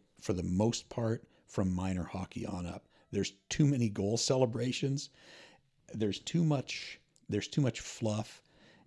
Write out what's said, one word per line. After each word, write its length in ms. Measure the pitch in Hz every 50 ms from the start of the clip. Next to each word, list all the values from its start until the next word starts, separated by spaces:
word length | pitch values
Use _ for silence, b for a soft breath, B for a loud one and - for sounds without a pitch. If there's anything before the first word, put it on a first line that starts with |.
| _ _ _ _
for 140 | - - 101
the 100 | 90 87
most 440 | 90 90 92 107 117 120 - - -
part 360 | - - 117 113 113 123 - b b b b -
from 260 | - - 101 92 92
minor 300 | 90 92 95 95 90 85
hockey 420 | - - 92 95 - - - -
on 180 | - 95 90 90
up. 220 | 87 87 98 - b b b b b
There's 220 | - 101 98 - - _ _ -
too 180 | - - 156
many 220 | 139 143 127 120 110
goal 280 | 98 101 98 101 110
celebrations. 920 | 117 - - 139 131 131 113 113 120 120 127 123 - - 135 139 143 - - B B B B B B B B B B B _ _ _ _ - -
There's 280 | 110 110 104 95 -
too 240 | - - - 170 170
much, 560 | 156 151 131 123 - - - - - - - _ _ _ _ _ -
there's 200 | - 104 - -
too 120 | - -
much 200 | 143 123 - -
fluff. 600 | - - - - 113 110 104 107 113 - - - _ B B B B B B B B